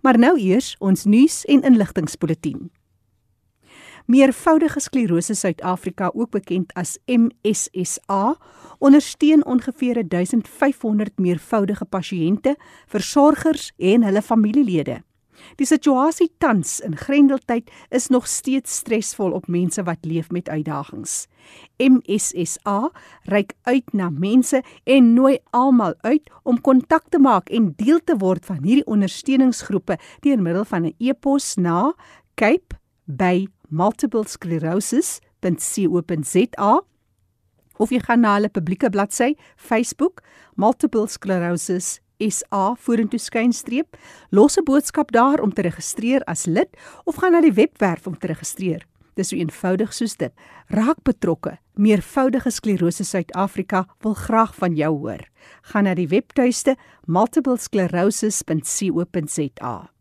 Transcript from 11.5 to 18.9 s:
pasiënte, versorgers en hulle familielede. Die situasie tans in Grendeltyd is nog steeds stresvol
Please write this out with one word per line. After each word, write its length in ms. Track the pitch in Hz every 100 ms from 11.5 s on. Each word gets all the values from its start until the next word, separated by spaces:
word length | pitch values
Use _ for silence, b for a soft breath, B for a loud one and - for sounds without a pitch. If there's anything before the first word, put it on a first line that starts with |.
| 226 202 208
pasiënte, 720 | 190 190 - 185 165 202 269 294 b b b
versorgers 840 | 208 - 294 285 302 330 302 - _
en 240 | 180 233
hulle 200 | 214 196
familielede. 800 | 208 226 208 247 247 170 139 120 _ _ _ b b b
Die 100 | 277
situasie 600 | 320 302 254 294 330 330 _
tans 420 | 320 214 156 -
in 160 | - 147
Grendeltyd 760 | - 277 277 269 - 233 - b b
is 200 | 254 -
nog 180 | 254 -
steeds 500 | - - 269 - -
stresvol 560 | -